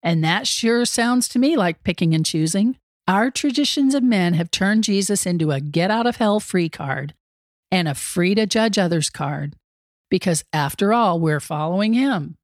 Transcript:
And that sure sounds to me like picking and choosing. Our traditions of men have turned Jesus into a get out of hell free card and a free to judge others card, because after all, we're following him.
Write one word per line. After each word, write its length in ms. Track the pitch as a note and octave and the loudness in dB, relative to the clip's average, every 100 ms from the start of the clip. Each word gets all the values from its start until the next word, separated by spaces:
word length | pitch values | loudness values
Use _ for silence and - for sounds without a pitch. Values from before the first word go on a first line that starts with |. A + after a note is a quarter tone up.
And 200 | E3 E3 | 0 0
that 220 | D#3+ F#3 C4 | 2 0 -2
sure 400 | - A3+ A#3+ A#3+ | -2 0 2 0
sounds 420 | - A#3 B3+ - | 0 0 0 0
to 100 | A#3+ | 0
me 180 | C4+ D#4+ | 2 2
like 260 | F3+ E3 | 0 -2
picking 300 | - F3 E3+ | -4 0 2
and 100 | D#3+ | 2
choosing. 540 | D#3+ D#3+ D#3+ F#3+ A3 C4 _ _ - | 0 0 0 2 0 -2 _ _ 0
Our 240 | F#3+ B3 | 2 0
traditions 640 | - D4 B3 C#4+ - C4+ C#4+ | 0 -2 0 -2 2 2 2
of 80 | |
men 320 | B3 G#3 F3 E3 | 2 2 2 0
have 160 | F#3 | -2
turned 320 | - F#3+ G#3+ | -2 2 2
Jesus 420 | G#3+ G3 F#3+ G3+ F#3 | 2 0 0 -2 -2
into 240 | F3 D#3 | 0 0
a 80 | C3+ | -2
get 300 | D3 E3 F3+ | -2 0 0
out 160 | G#3+ A#3 | 0 0
of 120 | A#3+ | 0
hell 220 | G#3+ G#3 | 0 0
free 300 | - F#3 E3 | 0 -2 -2
card 460 | - C#3+ C3 C#3+ - _ _ _ _ _ | -4 -6 -6 -6 -14 _ _ _ _ _
and 160 | F#3 D#3+ | -2 0
a 80 | C#3 | -4
free 400 | - - F3+ G#3 | -6 0 2 2
to 100 | G#3+ | 0
judge 320 | A3 A3+ G#3 | 0 0 2
others 320 | F3+ E3 D3 | 0 0 -2
card, 460 | - C#3+ D3 D3 - _ _ _ _ _ | -4 -6 -6 -8 -12 _ _ _ _ _
because 320 | F#3 F#3+ D#3+ - | -2 0 -2 -2
after 400 | D#3 C#3 - G3+ | -2 -2 0 0
all, 260 | A#3 A3 E3+ | 2 2 2
we're 200 | D#3+ D3+ | 0 0
following 540 | - D3+ D#3 F#3 G#3+ | -2 -4 -2 0 2
him. 440 | A#3 C4+ G#3+ D3 D#3+ | 2 2 0 -4 -14